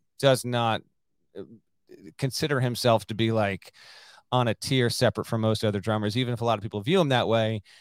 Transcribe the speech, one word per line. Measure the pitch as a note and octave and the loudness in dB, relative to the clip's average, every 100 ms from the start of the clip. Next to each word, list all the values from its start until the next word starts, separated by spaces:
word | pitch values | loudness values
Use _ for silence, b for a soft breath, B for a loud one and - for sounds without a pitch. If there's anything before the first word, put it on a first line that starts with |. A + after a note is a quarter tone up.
| _ - | _ 0
does | C#3 B2+ B2 | 2 2 0
not, | A#2+ A#2 G#2+ - _ _ _ _ F#2+ | -2 0 -2 -6 _ _ _ _ -18
uh, | F#2+ A2+ _ _ _ - - - | -18 -20 _ _ _ -20 -20 -6
consider | C3+ - D#3 C#3 | -6 -4 -2 0
himself | B2 A#2+ B2 A2+ - | 0 0 2 2 2
to | G2+ | -2
be, | A2+ | 0
like, | A2+ G#2 G2 - - B B B B - | 2 0 -2 -10 -20 B B B B -4
on | B2+ A#2+ | 0 0
a | |
tier | G#2 - C3+ A#2+ | -2 -2 0 0
separate | - A#2+ G#2+ - | 2 2 2 -4
from | A2+ | -2
most | A2 A2 G#2+ | 0 0 0
other | G#2 | -2
drummers. | F#2+ G#2+ G#2 A#2 | -2 -2 -2 -2
Even | B2 | -4
if | A#2+ | -2
a | A#2 | -2
lot | A2 | -2
of | |
people | G#2 G#2 | -4 -6
view | G2+ F#3+ | 0 2
him | D3+ | 2
that | B2+ F#2 | 2 2
way, | A2+ A2 A2 - b | 0 0 -2 -8 b